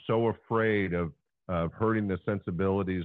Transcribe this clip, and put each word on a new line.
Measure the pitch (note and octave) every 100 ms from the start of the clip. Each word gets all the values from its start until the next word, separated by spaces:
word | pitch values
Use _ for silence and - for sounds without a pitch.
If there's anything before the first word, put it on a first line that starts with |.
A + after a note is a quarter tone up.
| -
so | A2+ A#2
afraid | G2 - A2+ A2 G#2 F#2
of, | F2 E2+ - _ _ -
of | F2 E2
hurting | - A2 A2 G#2
the | F2+
sensibilities | - G2+ - F2 F#2+ G2 F#2+ F#2